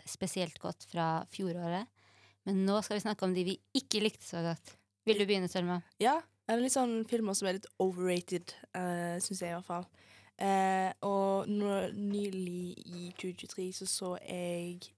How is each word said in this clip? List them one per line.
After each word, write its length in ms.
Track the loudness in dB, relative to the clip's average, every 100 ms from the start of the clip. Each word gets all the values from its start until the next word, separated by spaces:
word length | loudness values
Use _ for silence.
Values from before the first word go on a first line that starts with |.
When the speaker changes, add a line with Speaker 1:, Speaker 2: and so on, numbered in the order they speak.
| -6
Speaker 1:
spesielt 540 | -6 -4 -2 -4 -4
godt 240 | -8 -8 -6
fra 320 | -2 0 0 -2
fjoråret, 540 | -4 -4 -2 -2 -4 -6 _ _ -20 -20 _ 0
men 140 | 2 4
nå 80 | 2 2
skal 140 | -2
vi 40 | 0
snakke 180 | 0 2
om 80 |
de 120 | 2 0
vi 80 | -2 _ -4
ikke 260 | 0 2 2
likte 220 | 0 -6
så 160 | -4 -2
godt. 300 | -2 -8 -20 _ _ 2
Vil 80 | 4
du 80 | 4
begynne, 240 | 2 2
Selma? 300 | 0 0 -2 -4 0
Speaker 2:
Ja, 160 | 2 2 0 _ 0
det 80 |
er 80 | 2
litt 140 | 2 2
sånn 240 | 2 0 0
filmer 240 | 0 2 2
som 120 | 0
er 80 | -2
litt 80 | -4 0
overrated, 720 | 0 2 2 2 0 -4 -4 -14 -10 -4
eh, 400 | -2 0 -2 -2
synes 240 | -4 -4
jeg 80 | -4
i 60 | -6
hvert 100 | -4
fall. 160 | -6 -6 -14 -20 -20 -20 -2
Eh, 500 | 2 4 4 4 2 0 0
og 440 | 2 4 2 2
nå, 240 | 0 2 2 0 -2
nylig 800 | -2 0 0 -2 -4 -4 -6 -10 -12
i 240 | -10 -10 -8
tjue 160 | -8
tjuetre 320 | -8 -10 -6 -6
så 160 | -4 -4
så 240 | -2 -2 -4
jeg 680 | -6 -4 -2 -2 -4 -8 -14